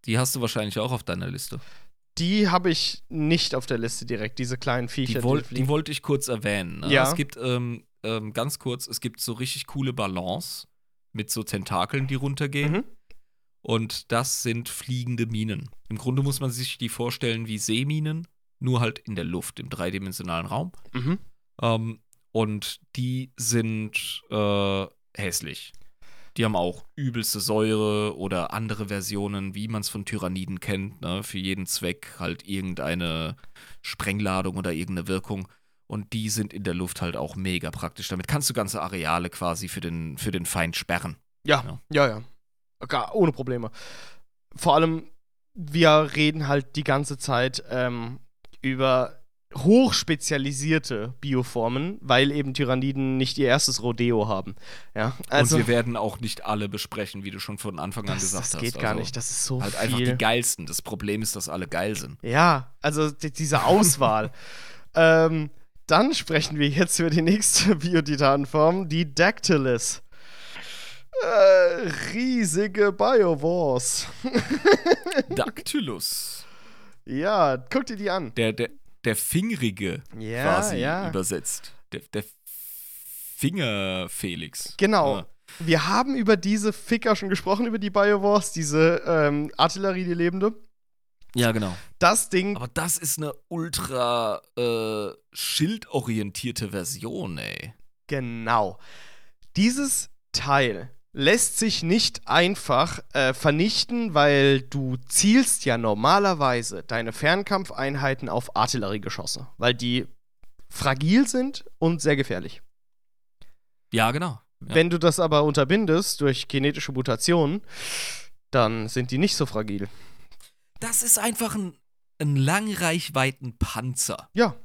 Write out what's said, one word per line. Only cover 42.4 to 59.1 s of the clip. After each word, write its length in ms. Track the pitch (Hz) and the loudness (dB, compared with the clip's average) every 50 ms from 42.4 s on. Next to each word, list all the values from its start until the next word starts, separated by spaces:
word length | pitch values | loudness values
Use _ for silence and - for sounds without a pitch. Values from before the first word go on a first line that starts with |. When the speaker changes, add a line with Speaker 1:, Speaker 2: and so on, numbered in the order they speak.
| _ _ _ _ _ _ _ _ - | _ _ _ _ _ _ _ _ -6
Speaker 2:
Gar, 300 | 127 143 127 113 - - | -4 -2 -2 -2 -2 2
ohne 160 | 226 185 160 139 | 2 2 2 2
Probleme. 400 | - 131 127 127 120 117 113 - - - - - - - - - - - _ _ _ _ _ - | -2 -4 -6 -4 -6 -6 -8 -10 -12 -18 -16 -16 -16 -16 -18 -18 -20 -20 _ _ _ _ _ -12
Vor 220 | - - 170 143 | -2 2 4 6
allem, 340 | 156 165 165 160 160 160 - - - _ _ _ _ _ _ _ | 6 6 4 2 -2 -6 -12 -18 -20 _ _ _ _ _ _ _
wir 560 | - 175 147 147 165 165 156 151 151 156 147 - | -12 -10 -4 2 6 8 8 8 8 6 4 2
reden 320 | 156 151 151 156 160 151 | 2 2 2 2 0 0
halt 300 | 139 143 143 135 - - | 2 0 0 0 -2 -6
die 80 | 151 131 | -4 0
ganze 340 | - 135 139 147 - 143 131 | 2 0 0 0 -4 -6 -6
Zeit, 460 | - - 131 120 123 131 123 - - - | -2 0 2 2 2 0 -2 -6 -8 -6
ähm, 500 | 120 127 127 123 120 120 117 117 127 131 - - _ _ _ - - - - | -4 -2 -2 -2 -2 -4 -6 -8 -10 -12 -16 -20 _ _ _ -20 -16 -6 -4
über 520 | 135 131 131 135 131 127 127 127 - - - - - _ _ _ _ - | -4 -2 0 2 4 4 4 2 0 -6 -16 -20 -20 _ _ _ _ -12
hochspezialisierte 1600 | 139 131 165 214 247 262 233 - - - - 160 143 - - 151 143 135 139 143 135 139 156 160 160 - - 131 104 107 120 127 - - | 0 6 8 8 8 8 6 4 0 0 0 -2 0 0 -2 -2 0 0 -2 -4 -2 0 2 2 2 2 0 -4 -4 -4 -6 -8 -8 -4
Bioformen, 760 | 143 135 127 123 123 - 120 113 117 123 131 151 175 202 - - | 0 0 0 0 0 -2 0 0 0 0 0 -2 -4 -6 -8 2
weil 280 | 135 131 127 135 143 143 | 4 6 6 6 6 4
eben 200 | 147 139 135 127 | 0 -2 -2 0
Tyranniden 640 | - 143 123 127 127 131 139 131 139 135 131 131 | 0 0 2 2 2 2 0 0 0 0 0 2
nicht 220 | 131 135 127 - - | 0 0 0 2 2
ihr 100 | 139 123 | 4 4
erstes 340 | 123 143 - - 127 - 107 | 6 4 4 2 0 0 -2
Rodeo 460 | 123 117 110 120 120 120 110 104 107 | -2 0 2 2 2 4 2 2 0
haben. 280 | 104 95 92 95 98 - - - - - - - - | -2 -4 -4 -8 -10 -12 -14 -14 -14 -14 -16 -10 -4
Ja, 220 | 104 107 120 131 - - - | -2 -2 -2 -2 -6 -8 0
also 260 | - 143 143 117 156 | 4 4 4 6 4
Speaker 1:
Und 100 | 156 110 | 4 4
wir 80 | 110 120 | 4 4
werden 220 | 120 117 120 120 | 2 2 0 -2
auch 240 | 110 104 107 101 - | -2 -2 -4 -4 -4
nicht 240 | 120 110 - - - | -6 -6 -6 -6 -4
alle 240 | - 107 104 104 101 | -4 -2 -2 -2 -4
besprechen, 560 | 98 104 - - - 110 104 92 - 101 98 | -4 -6 -8 -6 -6 -6 -6 -6 -8 -12 -12
wie 60 | 98 | -10
du 100 | 98 98 | -10 -10
schon 160 | - - 104 | -10 -10 -10
von 220 | 98 - 110 92 78 | -8 -8 -8 -6 -6
Anfang 280 | 73 92 101 117 104 95 | -8 -6 -6 -6 -4 -4
an 60 | 92 | -4
Speaker 2:
das, 100 | - - | -2 -2
Speaker 1:
gesagt 200 | 95 92 92 - | -2 -2 -2 -4
Speaker 2:
das 100 | - - | -4 -4
Speaker 1:
hast. 60 | - | -2
Speaker 2:
geht 140 | - 117 120 | -4 -4 -4
gar 160 | - - 110 | -2 -2 -2
Speaker 1:
Also 100 | 107 110 | -2 -2
Speaker 2:
nicht, 160 | - - | -4 -6